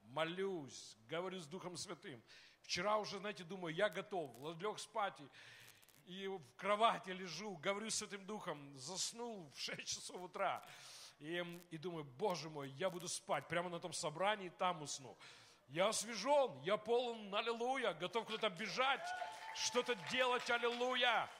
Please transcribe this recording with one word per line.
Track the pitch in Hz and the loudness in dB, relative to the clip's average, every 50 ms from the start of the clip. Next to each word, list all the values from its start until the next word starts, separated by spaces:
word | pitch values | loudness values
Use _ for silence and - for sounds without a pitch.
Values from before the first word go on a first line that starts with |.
Молюсь, | 104 104 123 151 160 165 175 185 196 196 190 170 143 131 - - - - - _ 113 | _ -6 0 0 0 0 0 -2 -2 -2 -2 -4 -6 -8 -12 -12 -14 -14 -18 _ -10
говорю | 113 156 165 180 185 180 190 | -4 -4 -2 -2 -2 -4 -6
с | 165 | -8
Духом | 139 160 190 - 180 180 | -8 -10 -8 -8 -8 -8
Святым. | 139 127 185 170 147 - 202 139 117 - - - - - - - _ _ | -8 -6 -8 -8 -10 -10 -12 -12 -12 -14 -20 -20 -20 -20 -20 -20 _ _
Вчера | - - 175 180 208 214 | -2 0 2 4 4 4
уже, | 214 202 151 185 196 | 4 2 0 -6 -4
знаете, | 175 208 208 - 180 | -4 -6 -6 -6 -8
думаю, | 160 196 190 180 165 156 | -8 -6 -4 -2 -2 2
я | 165 208 | 4 4
готов, | 208 - 190 185 - 202 180 156 135 - - 135 156 170 165 | 4 4 0 -6 -2 -2 -2 -2 -4 -8 -8 -8 -8 -8 -4
лёг | 185 214 196 | -4 -4 -4
спать | 147 - - - 220 202 196 - - 147 127 - - - - - - - - - - - - - - - | -4 -8 -4 -2 0 0 0 -2 -6 -16 -16 -16 -18 -18 -18 -18 -18 -18 -20 -20 -20 -20 -20 -20 -20 -14
и, | 196 180 190 196 | -12 -10 -6 -6
и | |
в | 196 190 190 147 120 - | -6 -6 -6 -10 -14 -16
кровати | - - 196 208 208 220 226 196 - - 190 | -4 2 2 6 8 6 6 6 4 -2 -6
лежу, | 185 185 190 180 156 156 208 214 190 160 135 | -6 -6 -6 -6 -6 -6 -6 -6 -6 -2 0
говорю | 185 196 202 214 220 | 0 0 0 -2 -2
с | - | -2
Святым | - 214 - 196 202 190 | -2 -2 -4 -8 -10 -6
Духом, | 185 220 208 - 185 156 147 143 139 143 | -6 -8 -6 -4 -4 -4 -6 -6 -12 -12
заснул | 135 127 147 185 180 - - - 233 240 240 226 196 165 143 - | -10 -8 -6 -2 -2 -2 -2 -2 -4 -6 -6 -6 -8 -10 -12 -10
в | - | -8
шесть | - - 202 - 170 | -6 -6 -6 -6 -4
часов | - - 202 - - 294 196 | -6 -6 -6 -6 -8 -8 -8
утра. | 180 180 - 202 196 170 131 113 - - - - - - - - - - - _ | -10 -8 -2 2 2 2 2 0 -4 -12 -16 -16 -16 -16 -14 -14 -16 -16 -16 _
И, | 147 151 170 175 175 175 170 175 - - | -8 -4 -2 -2 -2 -2 -6 -10 -12 -10
и | 165 | -10
думаю, | 160 147 185 170 160 147 | -6 -6 -4 -4 -4 -6
Боже | 139 127 127 202 208 180 160 143 165 | -8 -6 0 0 2 2 0 -2 -6
мой, | 156 147 139 139 | -8 -8 -8 -8
я | 135 135 185 190 | -4 0 0 0
буду | 170 175 165 | 0 0 -4
спать | 165 - - - - 185 147 143 | -4 -4 -6 0 0 0 0 0
прямо | - 165 170 175 180 | 0 0 0 0 0
на | 170 170 | -4 -4
том | - 175 147 | -6 -6 -4
собрании, | - - 165 147 160 185 202 214 208 190 175 - | -2 -2 -2 0 2 4 4 4 2 -2 -8 -2
там | - 190 180 175 160 | 2 2 2 2 0
усну. | 147 135 - - 135 117 92 - - - - - - - - - _ - | -4 -6 -6 -8 -8 -12 -14 -14 -16 -18 -18 -18 -20 -20 -20 -20 _ -6
Я | 135 160 185 | 2 4 4
освежён, | 214 214 - 196 220 240 202 190 269 294 294 269 233 151 127 135 | 4 4 2 -2 -2 -4 -2 4 6 8 8 8 6 2 -2 2
я | 170 208 | 2 2
полон, | 208 - 226 233 240 254 240 233 226 214 196 190 | 2 4 4 4 4 4 2 -2 -4 -6 0 0
аллилуйя, | 208 233 233 233 226 233 247 269 269 240 208 170 | 0 2 2 0 2 2 2 2 4 4 2 2
готов | 156 175 175 - 233 208 | 2 -2 0 0 0 0
куда-то | - 220 214 - 214 | 0 -2 2 2 0
бежать, | 185 165 220 196 160 202 262 269 269 - - 719 719 - - - - - - - - | 2 0 -4 -2 2 4 4 4 4 2 0 -2 -2 -2 -4 -6 -6 -10 -10 -8 -4
что-то | - - - - 247 240 - 240 190 160 147 | 0 0 2 4 4 4 4 0 0 0 0
делать, | 220 254 254 247 247 240 - - | 4 4 6 6 6 4 4 2
аллилуйя. | 240 240 233 240 240 240 247 254 254 247 247 247 226 196 139 - - - | 2 4 4 2 2 4 2 2 4 6 6 6 6 6 2 0 -4 -14